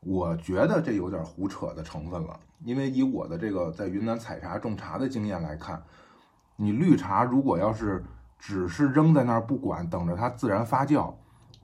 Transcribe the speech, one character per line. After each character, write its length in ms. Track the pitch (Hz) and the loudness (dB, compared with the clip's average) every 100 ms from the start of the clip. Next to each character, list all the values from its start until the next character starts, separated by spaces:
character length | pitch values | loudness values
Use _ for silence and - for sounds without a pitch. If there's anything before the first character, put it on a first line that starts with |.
我 360 | 85 92 85 82 | -2 -2 -2 -4
觉 300 | 82 92 147 | -2 0 2
得 140 | 202 | 2
这 120 | 156 | 0
有 160 | 107 90 | -2 -2
点 160 | 95 | -6
胡 240 | 82 - 98 | -8 -6 -8
扯 240 | - - | -6 -8
的 100 | - | -8
成 280 | 82 82 78 | -12 -10 -8
分 120 | 90 | -8
了， 160 | 80 - _ _ | -8 -12 _ _
因 160 | 117 127 | -6 -2
为 120 | 135 | -2
以 140 | 127 | 2
我 240 | 131 123 - | 2 0 -4
的 120 | - | -4
这 120 | 110 | -2
个 220 | 95 85 | -2 -4
在 160 | 82 98 | -4 -4
云 160 | 95 | -2
南 120 | 113 113 | -2 -4
采 200 | - 87 | -6 -10
茶 200 | 85 95 | -8 -6
种 180 | 117 101 | -6 -6
茶 220 | - 82 | -8 -4
的 100 | 131 | -4
经 180 | 127 104 | -2 -4
验 160 | 92 | -4
来 140 | 80 76 | -6 -8
看， 260 | - 82 - - - - _ _ _ | -8 -10 -12 -20 -20 -20 _ _ _
你 160 | _ 104 | _ 0
绿 260 | 107 180 143 | 2 6 6
茶 280 | - 98 | 4 2
如 180 | 123 127 | 4 4
果 160 | 135 85 | 2 2
要 140 | 101 | 2
是 320 | 110 110 95 - - - _ | 0 -2 -4 -6 -16 -20 _
只 300 | - 98 90 | -8 -4 -4
是 200 | 85 143 | 2 4
扔 260 | 131 156 | 6 8
在 100 | 151 | 8
那 80 | 120 | 6
儿 80 | 117 | 2
不 120 | 113 135 | 0 -2
管， 320 | - - 85 | -2 -4 -4
等 180 | 87 85 | -2 -2
着 80 | |
它 140 | 87 120 | 0 -2
自 180 | - 123 | -2 0
然 160 | 101 | 0
发 220 | 117 127 135 | 2 2 2
酵， 260 | 147 80 - - _ - - | 2 0 -6 -18 _ -20 -20